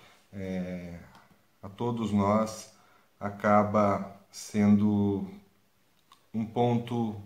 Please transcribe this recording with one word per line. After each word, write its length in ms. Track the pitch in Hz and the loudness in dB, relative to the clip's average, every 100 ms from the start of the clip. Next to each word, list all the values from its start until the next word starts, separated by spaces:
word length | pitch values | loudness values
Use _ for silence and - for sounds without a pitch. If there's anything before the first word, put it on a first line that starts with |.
| - _ _ | -20 _ _
é, 720 | 98 95 92 90 90 87 87 - - _ _ _ _ | -12 -6 -6 -6 -8 -12 -14 -18 -20 _ _ _ _
a 80 | 101 | -16
todos 420 | 98 120 117 107 | -6 -4 -4 0
nós 600 | 101 98 107 107 - - _ _ _ _ - | 2 4 2 0 -6 -16 _ _ _ _ -12
acaba 960 | 101 101 107 104 101 107 101 95 95 - _ | -10 -2 4 4 4 2 2 0 -4 -16 _
sendo 960 | - - 107 104 104 107 104 101 98 95 - - _ _ _ _ _ _ _ _ | -18 -4 2 6 6 4 2 2 0 -4 -12 -20 _ _ _ _ _ _ _ _
um 100 | 110 | -6
ponto 760 | 104 113 120 117 120 120 113 104 | -4 0 0 0 -2 -4 -4 -6